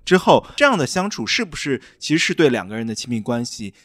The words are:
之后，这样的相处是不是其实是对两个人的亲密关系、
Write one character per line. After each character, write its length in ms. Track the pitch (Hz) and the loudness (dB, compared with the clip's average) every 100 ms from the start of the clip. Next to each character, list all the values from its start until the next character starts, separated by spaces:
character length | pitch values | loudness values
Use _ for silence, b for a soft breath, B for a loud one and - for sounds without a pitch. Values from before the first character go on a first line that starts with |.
| - | 2
之 100 | 185 | 2
后， 300 | - 139 - B | 6 4 2 B
这 80 | |
样 140 | 285 214 | 2 2
的 80 | 131 | -2
相 240 | 180 196 | -2 -4
处 160 | - 107 | -6 -4
是 180 | - | -4
不 120 | 208 - | -4 -8
是 260 | 147 127 b b | -6 -6 b b
其 180 | - 156 | -2 0
实 80 | |
是 120 | - 175 | 0 2
对 140 | 151 | 2
两 180 | 117 92 | 2 -4
个 80 | 110 | -8
人 100 | 113 | -6
的 80 | |
亲 160 | 110 123 | -8 -6
密 100 | 117 | -6
关 240 | 104 120 | -4 -4
系、 300 | 120 - 101 - | -6 -10 -14 -16